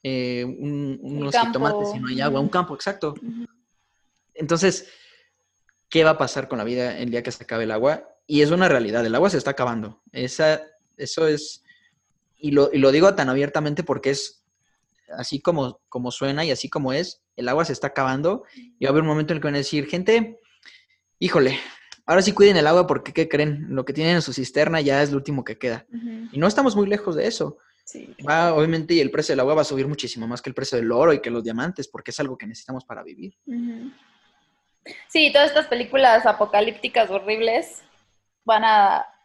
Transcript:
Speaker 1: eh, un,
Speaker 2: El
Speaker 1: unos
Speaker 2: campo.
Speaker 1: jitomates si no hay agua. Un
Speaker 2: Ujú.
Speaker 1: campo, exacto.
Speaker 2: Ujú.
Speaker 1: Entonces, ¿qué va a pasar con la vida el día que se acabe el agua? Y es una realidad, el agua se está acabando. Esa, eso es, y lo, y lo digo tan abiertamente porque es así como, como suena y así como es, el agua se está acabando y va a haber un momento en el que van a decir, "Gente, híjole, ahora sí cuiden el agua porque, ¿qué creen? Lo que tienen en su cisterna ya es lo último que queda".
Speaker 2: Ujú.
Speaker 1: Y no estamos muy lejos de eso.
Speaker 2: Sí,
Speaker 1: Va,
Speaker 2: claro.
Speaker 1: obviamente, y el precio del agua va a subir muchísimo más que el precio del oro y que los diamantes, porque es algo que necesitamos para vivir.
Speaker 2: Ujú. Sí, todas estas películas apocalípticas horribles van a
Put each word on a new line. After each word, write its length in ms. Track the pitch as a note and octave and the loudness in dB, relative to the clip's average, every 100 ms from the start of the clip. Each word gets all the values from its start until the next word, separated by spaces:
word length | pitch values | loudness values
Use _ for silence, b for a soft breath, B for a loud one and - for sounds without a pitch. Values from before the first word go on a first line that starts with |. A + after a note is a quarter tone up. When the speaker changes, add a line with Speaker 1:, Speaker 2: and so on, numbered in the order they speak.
Speaker 1:
eh, 420 | C3+ C3 B2 B2 B2 | -6 -6 -4 -6 -8
un, 540 | C3 C#3+ C#3+ C#3+ C3+ | -8 -8 -6 -6 -8
Speaker 2:
El 80 | C3+ | -10
Speaker 1:
unos 200 | C#3+ C#3+ | -8 0
Speaker 2:
campo. 140 | - - | 0 0
Speaker 1:
jitomates 440 | B2+ D3 - - | 0 -2 -2 -4
si 80 | B2+ | -6
no 80 | B2+ | -6
hay 140 | C3 | -2
agua. 180 | C#3 C3+ | -2 0
Un 80 | C#3+ | 0
Speaker 2:
Ujú. 40 | |
Speaker 1:
campo, 200 | F3+ F3 | -2 -2
exacto. 400 | C#3+ - G3 D3+ C#3+ | -6 -8 -6 -8 -8
Speaker 2:
Ujú. 240 | A#3 A#3 A#3 _ _ _ _ _ _ _ _ | -12 -12 -14 _ _ _ _ _ _ _ _
Speaker 1:
Entonces, 540 | - D#3 E3 F#3 F3+ b b b b b _ _ _ _ _ _ | -10 -2 2 2 0 b b b b b _ _ _ _ _ _
¿qué 140 | D#3+ | 4
va 80 | D#3 | 4
a 60 | D#3 | 4
pasar 300 | C3 C#3+ C3 | -2 -4 -6
con 100 | B2+ | -6
la 60 | |
vida 340 | A2 B2 B2 G2 | -4 -4 -4 -4
el 140 | A#2+ | -4
día 100 | A#2 | -4
que 100 | B2 | -6
se 120 | - | -12
acabe 220 | - A2+ A2+ | -8 -6 -4
el 60 | |
agua? 380 | A2 C3 D#3 - _ - | 0 0 -2 -8 _ -2
Y 160 | D3 | 2
es 80 | D3 | 4
una 180 | F3 F#3 | 4 4
realidad, 380 | C3+ A2 A2+ A2+ | 4 2 -2 0
el 80 | |
agua 160 | A#2+ F#3+ | 2 2
se 80 | E3 | 0
está 140 | C#3 | -4
acabando. 500 | C3+ B2 A#2 G#2 - _ | -2 -4 -4 -10 -16 _
Esa, 500 | B2+ B2+ - D#3 D#3 - _ _ _ | -8 -8 0 2 2 -4 _ _ _
eso 300 | C#3 - D#3+ | -10 -2 0
es, 360 | D3 - - b b b b _ _ _ _ | 0 -6 -18 b b b b _ _ _ _
y 140 | D3+ | 0
lo, 200 | C#3+ C#3+ | 4 4
y 60 | D3 | 4
lo 120 | C3+ | 4
digo 220 | C#3+ F#3+ | 6 4
tan 160 | F#3+ C3+ | 4 0
abiertamente 540 | C3+ C#3+ D3+ D3+ D3 | 0 0 -2 -2 -4
porque 260 | E3 C3 C3+ | -4 -2 -2
es 340 | C#3 - _ _ _ _ _ _ _ _ - | -2 -6 _ _ _ _ _ _ _ _ -14
así 240 | B2 D3 | -8 -4
como, 400 | F3+ E3 B2+ - _ | -2 -2 -4 -10 _
como 220 | B2+ B2 | -8 -8
suena 320 | - C#3 C#3+ D#3+ | -6 -4 -2 -2
y 60 | |
así 180 | B2 - | -4 -4
como 240 | D3+ C3+ | -4 -2
es, 300 | C#3 F3+ - _ - | -2 -4 -12 _ -8
el 120 | B2 | -2
agua 160 | D3 E3 | 0 -2
se 80 | |
está 140 | B2+ C#3 | -4 -4
acabando 560 | - C3 C3 D#3+ A#3+ - - | -2 -2 0 -2 -2 -10 -20
y 300 | - _ C3+ | -20 _ 0
va 40 | |
a 20 | |
haber 120 | D3 | 2
un 60 | D#3 | 2
momento 240 | D3+ D3+ | -2 -2
en 40 | D#3+ | -4
el 40 | |
que 60 | D3 | -2
van 80 | C#3+ | -4
a 40 | |
decir, 280 | C3+ D3+ C#3+ | -2 -4 -4
"Gente, 520 | F3+ F#3 A3+ A3+ - b b b b b b _ _ | -2 2 2 2 -10 b b b b b b _ _
híjole, 380 | F3+ E3+ C3 C3+ B B B - - | 0 2 2 0 B B B -16 2
ahora 160 | F3 | 4
sí 100 | F#3+ | 4
cuiden 240 | G3 G3+ F3+ | 6 6 8
el 100 | D3+ | 6
agua 200 | F3 E3 | 4 4
porque, 260 | C3 - | -2 -2
¿qué 140 | - D#3+ | -4 0
creen? 380 | C#3+ D3+ D3 D3+ | 0 0 -2 -6
Lo 160 | C3+ B2+ | -6 -4
que 80 | |
tienen 220 | C#3 D#3+ F3 | -2 2 2
en 60 | |
su 120 | D3 | 0
cisterna 480 | C3+ B2+ D3 D#3 D#3+ | -6 -2 2 2 2
ya 200 | C#3+ C#3 | 2 2
es 80 | C#3+ | 2
lo 60 | C#3+ | 0
último 260 | C#3 C#3 | -2 -6
que 140 | A#2+ A2 | -6 -6
queda". 280 | B2+ A2+ _ | -6 -6 _
Speaker 2:
Ujú. 400 | A#3 A#3 A3 A#3 | -14 -12 -12 -10
Speaker 1:
Y 60 | C#3 | 0
no 100 | F3 | 2
estamos 280 | G#3+ C4+ G3+ | 4 2 2
muy 120 | G3+ | 0
lejos 280 | G3+ G3+ D#3 | 0 -2 -2
de 120 | - | -2
eso. 300 | A3+ D#3 - _ _ | -2 -6 -8 _ _
Speaker 2:
Sí, 240 | - - - - | -20 -20 -20 -12
Speaker 1:
Va, 20 | C#3+ | 0
Speaker 2:
claro. 300 | D#3+ F3 D#3 | 2 4 4
Speaker 1:
obviamente, 380 | D#3+ E3 D#3+ E3+ | 2 0 2 2
y 40 | |
el 120 | C3+ | 2
precio 220 | A#2+ - | 0 0
del 80 | C3+ | 2
agua 120 | C3 | 2
va 80 | D#3 | 2
a 40 | D3 | 2
subir 220 | C#3 C3+ | -2 -4
muchísimo 400 | D3 A#2+ B2 A2+ | -4 -8 -8 -8
más 140 | A#2+ | -8
que 80 | C#3 | -8
el 60 | B2+ | -8
precio 220 | C3+ B2 | -4 -2
del 140 | A2+ | 0
oro 220 | A#2+ E3 | 4 4
y 80 | C#3 | 4
que 80 | A#2+ | 0
los 140 | A#2 | -6
diamantes, 440 | A2+ A2+ D#3 F#3 C3+ | -4 -4 -6 -6 -12
porque 220 | - - | -12 -12
es 80 | - | -6
algo 160 | C#3+ B2+ | -6 -8
que 100 | G#2+ | -14
necesitamos 360 | A#2 - C3 | -16 -14 -14
para 200 | _ G#2+ | _ -16
vivir. 320 | - - G3 _ - | -16 -18 -18 _ -10
Speaker 2:
Ujú. 460 | A#3+ A#3+ A3+ B3+ _ _ _ _ _ _ _ _ _ - B - | -8 -8 -10 -16 _ _ _ _ _ _ _ _ _ -20 B -4
Sí, 240 | D#4+ D4 | 0 4
todas 180 | C#4 D4 | 4 4
estas 180 | D4 D4+ | 2 0
películas 580 | A#3+ A#3+ C4+ C4 A3+ A#3 | -4 -2 4 6 6 4
apocalípticas 840 | G#3+ G#3 G3+ A3 G#3 - A#3+ G3+ | 0 0 0 0 -4 -4 0 0
horribles 720 | G3 G3 A3 A3+ A#3+ E4+ - _ _ _ _ _ _ | -2 -4 -2 0 -2 -4 -16 _ _ _ _ _ _
van 200 | A3+ A3 | 0 2
a 340 | A3 G#3+ G3 D#3+ - _ | 6 6 6 2 -2 _